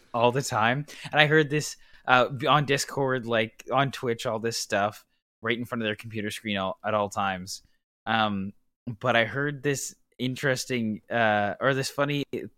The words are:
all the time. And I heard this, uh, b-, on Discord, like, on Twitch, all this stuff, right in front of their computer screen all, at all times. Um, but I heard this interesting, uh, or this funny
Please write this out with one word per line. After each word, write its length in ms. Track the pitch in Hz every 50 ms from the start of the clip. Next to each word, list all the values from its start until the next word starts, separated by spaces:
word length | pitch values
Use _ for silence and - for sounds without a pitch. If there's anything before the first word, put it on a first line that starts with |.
| _ _ -
all 180 | 117 117 123
the 100 | 120 139
time. 440 | 139 - 123 110 107 117 127 143 147 - - - - -
And 80 | - 143
I 60 | 151
heard 240 | 147 151 156 151 135
this, 280 | 147 151 147 - - - - - - - - -
uh, 200 | 127 127 120 -
b-, 180 | 143 117 - 131
on 180 | 135 151 143
Discord, 600 | 127 139 135 - - - 143 139 131 127 131 110
like, 380 | 113 117 113 113 113 _ - - -
on 200 | 117 131 139 135
Twitch, 340 | - - - 123 117 - -
all 140 | 127 110 113
this 180 | 107 113 113 -
stuff, 480 | - - 110 101 101 107 107 - _ _ _ _ _ _ _ _
right 160 | - 113 120 117
in 60 | 120
front 180 | - 123 117
of 40 | 113
their 100 | 107 107
computer 340 | - - 113 107 110 101 104
screen 260 | - - - 110 101 98
all, 200 | 95 95 - _ -
at 100 | 104 107
all 160 | 107 104 101
times. 540 | - 110 98 98 95 90 92 101 - - _ _ _ _ _ _ _ _ -
Um, 460 | 110 113 113 110 107 101 98 95 101 - _ _ _ _ _ - 123 113 -
but 160 | - 127 117
I 80 | 117 113
heard 400 | 110 104 139 143 147 147 135 131
this 320 | 147 139 131 - - - _ _ _ _ -
interesting, 840 | 120 131 127 - - 143 127 123 - - 131 123 113 110 107 - _ -
uh, 440 | 107 117 117 110 104 104 104 101 90 -
or 120 | 113 131 139
this 160 | 131 131 -
funny 360 | - - 143 143 147 143 139 - - 113 - 107 _